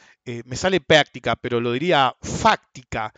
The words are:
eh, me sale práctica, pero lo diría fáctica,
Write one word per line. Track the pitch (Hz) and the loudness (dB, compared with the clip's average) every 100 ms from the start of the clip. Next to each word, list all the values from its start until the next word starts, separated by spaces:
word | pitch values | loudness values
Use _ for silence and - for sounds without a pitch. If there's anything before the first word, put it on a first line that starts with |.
| _ _ | _ _
eh, | 123 117 120 | -12 -12 -10
me | 127 | -6
sale | 185 185 | -2 0
práctica, | - 156 143 131 120 117 | 4 4 4 -2 -4 -4
pero | 123 120 | -2 -2
lo | 120 | -2
diría | 120 175 151 127 - | -2 0 2 2 -2
fáctica, | - - 220 202 _ - 123 117 107 | -10 -2 0 0 _ -20 -12 -8 -8